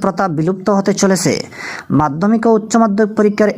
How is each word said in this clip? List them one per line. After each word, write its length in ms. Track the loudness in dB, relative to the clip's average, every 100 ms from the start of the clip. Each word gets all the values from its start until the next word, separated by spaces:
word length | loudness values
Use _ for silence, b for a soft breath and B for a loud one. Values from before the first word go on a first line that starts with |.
প্রথা 240 | -4 -2 -2
বিলুপ্ত 420 | -2 -2 -2 0
হতে 220 | 0 0
চলেছে। 380 | 0 2 2 0 -2 -6 B B B B
মাধ্যমিক 560 | 0 0 0 0 2 2
ও 40 |
উচ্চ 200 | 2 2 0
মাধ্যমিক 360 | 2 2 0 2
পরীক্ষার 340 | 0 2 0